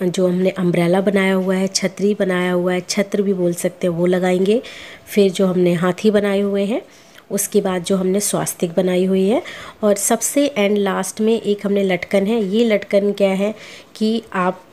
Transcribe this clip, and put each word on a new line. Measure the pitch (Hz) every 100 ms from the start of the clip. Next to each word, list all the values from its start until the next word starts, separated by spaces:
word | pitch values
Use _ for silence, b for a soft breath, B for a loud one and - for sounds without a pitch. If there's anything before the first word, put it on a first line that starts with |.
जो | 180 175 180
हमने | 180 185
अम्ब्रेला | 190 175 175 170 190
बनाया | 196 196 190
हुआ | 190 185 190
है, | 190
छतरी | - 185 185 202 208
बनाया | 190 180 180
हुआ | 180 180
है, | 180 180
छत्र | - 196 202
भी | 202
बोल | 185 175
सकते | 175 180 - 185
हैं, |
वो | 165 180
लगाएंगे। | 185 185 180 190 226 B B B B -
फिर | 214 196
जो | 180 190
हमने | 180 175
हाथी | 175 180 180 214
बनाए | 202 202 196
हुए | 202 196 202
हैं, | 277 - B B B B
उसके | 202 - 208
बाद | 190 180
जो | 175 190
हमने | 185 196
स्वास्तिक | - 170 160 - 180 170
बनाई | 180 180 185
हुई | 190 190
है, | 269 B B B B
और | 214 202
सबसे | - 226 - 285 285 -
एंड | 202 208
लास्ट | 196 185 190 -
में | 214 226
एक | 202 202 202
हमने | 202
लटकन | 196 180 - 196 196
है। | 233
ये | 190 214 233
लटकन | 202 - 202 202
क्या | 202 196
है | 190 202 220 B B B -
कि | 220 226 -
आप | 190 180 185 -